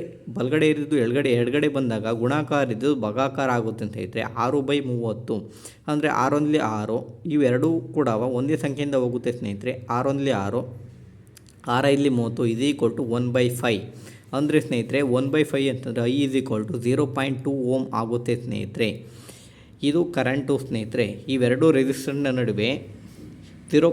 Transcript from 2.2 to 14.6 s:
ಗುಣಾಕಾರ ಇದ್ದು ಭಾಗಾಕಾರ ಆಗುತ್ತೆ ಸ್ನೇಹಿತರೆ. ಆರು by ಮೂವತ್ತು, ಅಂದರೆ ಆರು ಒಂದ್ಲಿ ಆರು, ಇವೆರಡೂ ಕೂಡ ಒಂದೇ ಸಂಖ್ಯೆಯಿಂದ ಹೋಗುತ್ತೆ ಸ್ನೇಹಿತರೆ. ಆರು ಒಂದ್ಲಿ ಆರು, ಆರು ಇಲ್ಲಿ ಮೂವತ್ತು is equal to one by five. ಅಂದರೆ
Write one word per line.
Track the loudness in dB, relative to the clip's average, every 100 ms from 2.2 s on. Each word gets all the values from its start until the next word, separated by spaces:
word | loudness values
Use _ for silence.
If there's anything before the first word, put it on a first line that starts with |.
ಗುಣಾಕಾರ | 0 0 0 0 0 0
ಇದ್ದು | 0 0
ಭಾಗಾಕಾರ | 0 0 -2 0 0 0
ಆಗುತ್ತೆ | -2 -4 -6
ಸ್ನೇಹಿತರೆ. | -6 -6 -6 -6 -2 0
ಆರು | 0 0
by | 0 0
ಮೂವತ್ತು, | -2 -2 -4 -4 -6 -6 -16 -20 -14 -4
ಅಂದರೆ | 0 2 2
ಆರು | 2 2
ಒಂದ್ಲಿ | 2 2 2 -2
ಆರು, | -2 -4 -4 -10 -2 2
ಇವೆರಡೂ | 4 4 2 0 -2 0
ಕೂಡ | 2 2 0 0
ಒಂದೇ | 0 0
ಸಂಖ್ಯೆಯಿಂದ | -2 -2 0 2
ಹೋಗುತ್ತೆ | 0 0 -4 -4
ಸ್ನೇಹಿತರೆ. | -6 -6 -6 -6 -4 -2
ಆರು | 0
ಒಂದ್ಲಿ | 0 0 0 0
ಆರು, | -4 -6 -12 -16 -20 -20 -20 -20 -20 -20 -16 0
ಆರು | 2 4 4
ಇಲ್ಲಿ | 4 2
ಮೂವತ್ತು | 0 0 0
is | 2 0
equal | 2 0 0
to | -2 -2
one | 0 2
by | 2 2
five. | 0 0 -4 -14 -20 -20 -6 -2
ಅಂದರೆ | 2 2